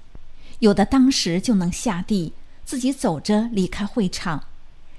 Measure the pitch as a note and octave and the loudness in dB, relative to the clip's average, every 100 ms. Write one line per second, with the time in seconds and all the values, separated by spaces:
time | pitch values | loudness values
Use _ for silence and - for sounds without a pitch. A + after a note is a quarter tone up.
0 | - - - - - - G#3+ G3 G3+ C4+ | -16 -14 -12 -12 -10 4 4 6 4 6
1 | C4 - F#3 E3+ A3+ G3+ F3 - A#3+ F3 | 6 4 0 0 2 2 2 -2 -2 -2
2 | - G#3 D#3+ - - - - C4+ B3+ C4+ | 0 -2 -2 -8 -14 -14 -8 -2 -2 0
3 | A#3 D3+ - G#3+ A#3 G#3+ F3 - G3+ - | 0 0 2 2 2 0 0 -2 -4 0
4 | F#3 - F#3 C#3+ - - - - - | 0 -2 -4 -4 -6 -12 -14 -16 -16